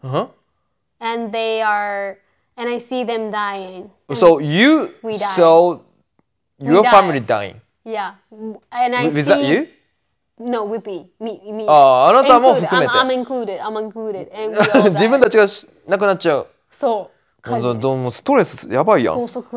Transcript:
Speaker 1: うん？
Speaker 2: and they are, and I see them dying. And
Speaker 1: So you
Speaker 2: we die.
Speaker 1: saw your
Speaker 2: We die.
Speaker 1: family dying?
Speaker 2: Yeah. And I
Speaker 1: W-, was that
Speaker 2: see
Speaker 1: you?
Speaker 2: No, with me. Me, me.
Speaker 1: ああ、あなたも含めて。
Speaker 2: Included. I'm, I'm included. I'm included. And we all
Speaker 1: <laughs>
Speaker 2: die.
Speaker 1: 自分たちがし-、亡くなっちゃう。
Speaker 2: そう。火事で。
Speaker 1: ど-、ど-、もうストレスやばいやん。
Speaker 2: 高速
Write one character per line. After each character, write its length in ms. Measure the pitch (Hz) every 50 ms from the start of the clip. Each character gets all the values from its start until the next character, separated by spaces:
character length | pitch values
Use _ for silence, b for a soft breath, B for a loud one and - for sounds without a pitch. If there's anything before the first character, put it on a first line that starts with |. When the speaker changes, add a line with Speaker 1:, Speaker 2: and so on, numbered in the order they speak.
Speaker 1:
う 40 | - 127
ん？ 200 | 135 151 165 - _ _ _ _ _ _ _ _ _ _ _ _ _ _
Speaker 2:
and 300 | 233 226 233 233 233 214 208
they 260 | 226 226 226 226 220
are, 540 | 220 214 208 208 208 208 202 202 196 196 196 - _ _ _ _ _ _ _
and 120 | - 233 240
I 60 | 240 233
see 260 | 240 - 262 254 247
them 260 | 226 233 220 220 214
dying. 580 | 202 208 208 202 202 196 190 185 185 180 202 202 _ _ _ -
And 80 | 143 233
Speaker 1:
So 220 | 202 170 165 143
you 500 | 151 147 156 180 233 285 320 302 220 - - _
Speaker 2:
we 160 | - 220 214 196
die. 80 | 208 202 190
Speaker 1:
saw 460 | 185 170 165 165 165 175 175 170 - _ _ _ _ _ _ _ _ _ _ _ _ _ _ _ -
your 220 | 139 139 156 196
Speaker 2:
We 0 |
die. 80 | 214 247
Speaker 1:
family 300 | 226 196 190 180 151 135
dying? 400 | 110 120 117 104 101 92 - 110 _ _ _ _ -
Speaker 2:
Yeah. 300 | 226 226 214 196 185 202 _ _ _ 220 214 220 220 208 - _ _
And 260 | - 240 247 247 247
I 120 | 247 240 -
Speaker 1:
W-, 80 | 147
was 100 | 147 147
that 120 | - 196 285
Speaker 2:
see 100 | 285 269
Speaker 1:
you? 200 | 151 233 320 - _ _ _ _ _ _ _ _ _ _ _ _ _ -
Speaker 2:
No, 240 | 226 247 247 226 214
with 220 | 202 220 226 220
me. 220 | 214 190 165 151 180 _ -
Me, 220 | 220 226 202 - 190 208
me. 120 | 214 214 214 170
Speaker 1:
あ 40 |
あ、 360 | 151 147 139 135 127 127 135 165
あ 20 |
な 120 | 214 262 277
た 140 | 277 254 240
も 160 | 247 262 285
含 260 | 262 170 - - 254
め 60 | -
て。 60 | 240
Speaker 2:
Included. 0 |
I'm, 140 | 240 254 262
I'm 180 | 262 254 254 247
included. 360 | - 269 247 233 202 190 147
I'm 160 | 143 214 220 214 220 220
included. 360 | 208 226 220 220 196 185 - -
And 200 | - 214 220 214
we 60 | 214 208
all 240 | 208 208 - 269
Speaker 1:
<laughs> 0 | 196
Speaker 2:
die. 40 | 208
Speaker 1:
自 180 | 170 196 208 226
分 120 | 269 269
た 100 | 247 214
ち 60 | -
が 120 | 220 208 196
し-、 200 | - - - _ _ _ _ -
亡 100 | 185 190
く 80 | 208
な 80 | 202 190
っ 40 | -
ち 120 | - 170
ゃ 60 | 147
う。 100 | 123 - - _ _ _ _
Speaker 2:
そ 400 | - - 294 240 226 202 180 -
う。 300 | _ _ _ _ _ _
火 180 | - 120 120 117
事 140 | 117 123 120
で。 0 |
Speaker 1:
ど-、 0 | 110
ど-、 160 | 120 135 135
も 120 | 131 127 123
う 40 |
ス 100 | - -
ト 120 | - - 285
レ 80 | 254 180
ス 240 | - - - - -
や 140 | 101 131 151
ば 140 | 220 208 156
い 60 | -
や 80 | 180
ん。 20 | -
Speaker 2:
高 100 | 247 240
速 220 | 233 - 247 240 _ 240